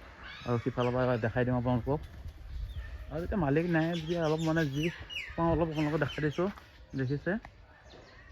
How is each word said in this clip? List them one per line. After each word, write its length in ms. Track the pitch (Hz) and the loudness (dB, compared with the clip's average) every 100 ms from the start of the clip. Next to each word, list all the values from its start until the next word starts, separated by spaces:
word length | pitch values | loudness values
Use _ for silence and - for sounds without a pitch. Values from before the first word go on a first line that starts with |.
| - - - - - | -18 -16 -16 -8 -2
আৰু 100 | 117 | 0
সিফালৰ 280 | 123 123 123 | 0 0 2
পৰা 200 | 123 127 120 | 2 2 2
দেখাই 180 | 113 123 123 | 2 2 2
দিওঁ 100 | 127 | 2
আপোনালোকক। 400 | 123 123 131 151 - - - - - - - - - - - | 2 2 2 -2 -4 -12 -14 -12 -10 -8 -6 -8 -8 -10 -8
আৰু 120 | 151 180 | -6 -2
এতিয়া 140 | 208 143 | 2 4
মালিক 200 | 151 175 | 4 4
নাই 120 | 165 165 170 | 4 2 0
যেতিয়া 200 | 156 170 156 | -2 0 2
অলপ 140 | 160 160 | 2 4
মানে 140 | 165 151 | 4 2
যি 100 | 143 165 - - - - - | 2 -2 -4 -10 -10 -8 0
পাওঁ 120 | 165 | 2
অলপ 140 | 156 165 | 4 2
আপোনালোকক 260 | 151 151 156 | 2 2 2
দেখাই 160 | 139 - | 0 0
দিছোঁ। 240 | 147 139 190 - - - - 135 | 0 0 -2 -2 -14 -20 -8 -4
দেখিছে 340 | 127 143 170 220 - - - - - - - - - | -2 0 0 -2 -4 -20 -20 -20 -20 -20 -20 -20 -20